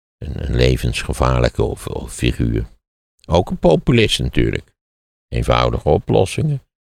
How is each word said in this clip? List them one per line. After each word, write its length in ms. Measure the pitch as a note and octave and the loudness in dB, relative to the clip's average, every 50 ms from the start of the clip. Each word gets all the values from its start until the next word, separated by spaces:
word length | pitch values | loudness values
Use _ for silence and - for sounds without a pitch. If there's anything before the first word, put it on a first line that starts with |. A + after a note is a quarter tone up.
| _ _ _ - | _ _ _ -14
een, 260 | - D2 - - - C2+ | -10 -10 -8 -6 -6 -2
een 60 | A#1+ | 0
levensgevaarlijke 1040 | A#1+ B1 B1+ B1+ B1 - A#1+ A#1+ - - - C2 - C2 B1+ B1+ B1 A#1+ A#1 - - | 2 4 4 2 2 0 -2 -4 -4 -4 -4 -2 0 2 2 2 2 2 0 0 0
of, 240 | A1+ - - - - | -2 -2 -4 -6 -10
of 260 | - - - - - - | -10 -10 -10 -10 -10 -6
figuur. 520 | - B1 A#1+ - - A#1+ A#1 A1+ A1 A1 - - _ _ _ _ _ _ _ _ _ _ - | -2 -2 -2 0 0 -2 -2 -2 -2 -4 -8 -12 _ _ _ _ _ _ _ _ _ _ 0
Ook 220 | E2+ F2 F#2 - | 0 0 0 0
een 80 | F#3 - | -2 0
populist 600 | - F3 E3 - - - B2+ A#2 G#2 - - - | 2 4 4 4 2 2 4 4 4 2 0 -2
natuurlijk. 540 | B1+ B1 - - A#1 A1 G1+ G1+ - _ _ _ _ _ _ _ _ _ _ _ _ - | -2 -2 0 0 0 0 -2 -4 -8 _ _ _ _ _ _ _ _ _ _ _ _ -6
Eenvoudige 600 | A#1+ A#1 A#1 A#1+ A#1+ A#1+ A#1+ A#1+ A1+ A#1 - D2 | -4 -2 0 2 2 2 2 0 0 0 0 2
oplossingen. 760 | D2+ F#2+ - - A2 G#2+ G2+ - - - D#3 D3+ C#3+ C3 - _ _ _ _ _ | 2 2 2 2 2 2 2 0 -2 -2 -2 -2 -2 -4 -8 _ _ _ _ _